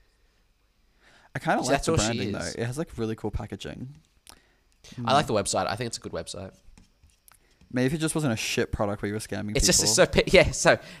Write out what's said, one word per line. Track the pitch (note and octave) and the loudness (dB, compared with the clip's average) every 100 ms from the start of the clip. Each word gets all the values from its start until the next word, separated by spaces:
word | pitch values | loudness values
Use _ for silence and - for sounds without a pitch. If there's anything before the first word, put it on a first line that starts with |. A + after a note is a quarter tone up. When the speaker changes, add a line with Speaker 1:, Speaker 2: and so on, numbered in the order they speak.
| _ _ _ _ _ _ _ _ _ _ _ - _ | _ _ _ _ _ _ _ _ _ _ _ -20 _
Speaker 1:
I | - | -6
kinda | D#3+ G3 | 0 0
Speaker 2:
So | B2 | 2
Speaker 1:
like | |
Speaker 2:
that's | C3+ - | 0 2
Speaker 1:
the | |
Speaker 2:
all | D#3+ | 2
she | |
Speaker 1:
branding, | G#2+ A#2 G#2+ | 2 0 -4
though. | G2+ | -4
Speaker 2:
is. | F2 - | -6 -4
Speaker 1:
It | A#2 | -6
has, | B2+ | -6
like, | E3+ - | -8 -6
really | A2 A2 | -4 -4
cool | G#2+ | -4
packaging. | - A2+ G2+ - - C3 D3 _ _ _ - _ _ _ _ - - A#2+ | -6 -8 -10 -12 -12 -14 -16 _ _ _ -20 _ _ _ _ -20 -8 2
Speaker 2:
I | |
like | C3+ | 2
Speaker 1:
Mm. | D3+ | 4
Speaker 2:
the | |
website. | G#2+ G2 G#2 F#2 | 0 2 0 0
I | G#2+ | -2
think | A#2+ | -6
it's | - | -8
a | |
good | G2 | -8
website. | E2+ F2 G2 F#2+ - - - - _ _ _ _ - _ _ _ | -8 -8 -12 -14 -16 -20 -20 -20 _ _ _ _ -20 _ _ _
Speaker 1:
Maybe | B2 B2+ | -2 0
if | |
it | D#3+ | 0
just | D#3 | -2
wasn't | D#3+ D3+ | 0 -2
a | A2 | -2
shit | - - A2+ | -2 -2 -2
product | - G#2 G2+ | -2 -2 -2
where | G#2 | -4
you | |
were | G#2+ | -6
scamming | - G2+ G#2 G#2+ | -8 -8 -4 0
Speaker 2:
It's | |
just, | - E3+ | 4 4
Speaker 1:
people. | D#3 | 2
Speaker 2:
so | - F3 | 4 4
pe-, | - D#3+ | 4 6
<laughs> | |
yeah, | F3+ C#3+ | 6 6
so, | C3+ E3+ A#2+ - - | 4 4 2 0 -16